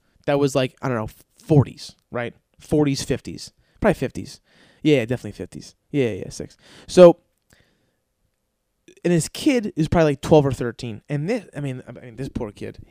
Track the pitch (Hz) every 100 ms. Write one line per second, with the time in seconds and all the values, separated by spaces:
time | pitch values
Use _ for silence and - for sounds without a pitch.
0 | _ _ - 143 143 139 131 - 135 117
1 | 107 - _ _ - 147 - - - _
2 | _ 131 120 - _ _ - 151 147 139
3 | - 123 - - - _ _ - 147 160
4 | 131 87 - - _ _ _ _ 156 139
5 | 113 123 104 - 90 - - _ _ 147
6 | 120 95 - - - _ - - - 180
7 | 175 - _ _ _ _ _ _ _ _
8 | _ _ _ _ _ _ _ _ - _
9 | 175 175 - - 311 247 214 - 156 175
10 | 156 139 - 156 139 123 120 - 120 107
11 | - 147 160 240 175 - 143 127 - 123
12 | 127 110 135 - 110 - 107 - -